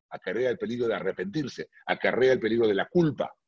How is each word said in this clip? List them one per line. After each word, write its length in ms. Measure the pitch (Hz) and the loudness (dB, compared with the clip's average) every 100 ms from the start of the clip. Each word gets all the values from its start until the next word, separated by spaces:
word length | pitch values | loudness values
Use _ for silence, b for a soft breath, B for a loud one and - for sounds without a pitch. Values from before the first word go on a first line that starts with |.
| _ | _
acarrea 400 | - - 98 127 | -12 -6 -2 -2
el 80 | 110 | -2
peligro 300 | 104 120 120 | -4 -4 -2
de 60 | |
arrepentirse, 760 | 98 90 90 92 127 131 - 78 b b | -2 -4 -6 -6 -4 -6 -8 -14 b b
acarrea 480 | 90 101 104 131 | -2 0 4 4
el 40 | 127 | 4
peligro 300 | 107 117 113 | 2 2 2
de 60 | |
la 120 | 98 90 | 2 0
culpa. 480 | 180 160 127 - - | 2 2 2 -6 -8